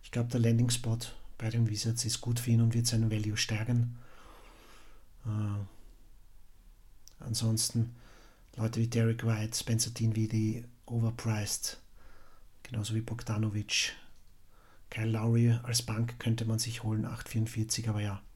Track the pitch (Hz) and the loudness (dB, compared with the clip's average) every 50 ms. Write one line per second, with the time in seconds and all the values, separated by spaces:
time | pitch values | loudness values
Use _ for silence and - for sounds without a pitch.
0 | - - - 120 120 120 - 123 117 117 117 117 123 120 120 - - 117 113 117 | -14 -2 0 0 0 2 2 4 6 6 6 6 4 4 2 0 2 0 0 0
1 | - - - - - - - - 113 110 107 117 117 107 104 104 - 113 117 - | -2 -8 -10 -12 -12 -12 -10 -4 -4 0 2 4 4 4 2 0 0 0 0 0
2 | - 110 - - - 123 117 120 - 117 117 117 117 113 117 117 117 - 120 113 | 0 -2 -2 -2 -2 -2 -2 0 2 4 6 6 6 6 4 4 2 2 2 2
3 | 113 110 110 107 104 107 104 110 - - 110 104 110 113 123 120 120 120 - - | 2 2 2 0 0 -2 0 0 0 0 0 -2 0 2 4 2 2 2 -2 -8
4 | - - - - - - - - - - - - - - - - - - - - | -14 -16 -18 -18 -18 -20 -20 -20 -20 -20 -20 -20 -20 -20 -20 -20 -18 -18 -18 -20
5 | - - - - - 110 107 107 107 104 101 101 101 98 - - - - - - | -20 -20 -20 -10 -6 -4 -2 -2 -2 -2 -2 -4 -6 -8 -12 -18 -20 -20 -20 -20
6 | - - - - - - - - - - - - - - - - - - - - | -20 -20 -20 -20 -20 -20 -20 -20 -20 -20 -20 -20 -20 -20 -20 -20 -20 -20 -20 -20
7 | - - - - - - 110 - 113 110 110 110 - - - 117 113 120 - - | -20 -20 -18 -14 -8 -6 -4 0 2 2 2 2 0 0 2 0 0 0 -2 -14
8 | - - - - - - - - - - - - 110 113 - 117 117 117 - 117 | -20 -20 -20 -20 -20 -20 -20 -20 -20 -16 -6 -2 -2 -2 2 0 0 2 2 4
9 | 113 113 113 110 - 113 113 104 107 110 - - - - 113 107 - 113 - - | 4 4 2 2 2 0 2 2 0 -2 -4 -4 0 0 0 0 0 -2 -2 0
10 | 113 113 107 110 110 107 113 110 110 110 110 117 120 - - - - - 120 117 | 0 2 2 2 0 2 2 2 2 2 0 -2 -8 -12 -18 -20 -12 -4 -2 0
11 | 113 113 117 - - 113 110 104 101 101 - - - - - - - - - - | 0 0 0 -2 -2 0 0 0 0 -2 -4 -4 -4 -6 -8 -10 -18 -20 -20 -18
12 | - - - - - - - - - - - - - - 123 110 104 104 107 113 | -18 -16 -16 -16 -16 -16 -18 -18 -20 -20 -20 -20 -12 -6 -4 -4 -2 0 -2 -2
13 | 117 - 117 117 - - 110 107 110 107 101 104 104 - - - - - - - | -2 -2 -6 -6 -4 -4 -2 0 0 0 0 -2 -2 0 0 0 0 0 -4 -10
14 | - - - - - - - - - - - - - - - - - - - 113 | -16 -18 -18 -18 -20 -20 -20 -20 -20 -20 -20 -20 -20 -20 -20 -20 -16 -10 -6 -2
15 | 110 113 113 110 110 117 117 117 120 120 117 117 - - 113 - - - 110 110 | 0 0 0 2 2 4 6 6 6 6 6 4 2 0 -2 -2 -2 -2 -2 0
16 | 117 117 - - - 117 110 113 113 110 110 110 - 117 113 - - 107 107 110 | 0 -2 -4 -2 0 0 2 2 2 0 0 0 0 -4 -4 -4 -2 0 0 0
17 | - - - - - - - 113 110 107 - 113 107 110 - - 117 113 107 104 | -2 -2 -6 -8 -10 -2 0 0 0 0 0 -2 -2 -2 -2 -2 0 0 0 0
18 | 104 104 98 101 - - - | 0 -2 -4 -6 -10 -16 -20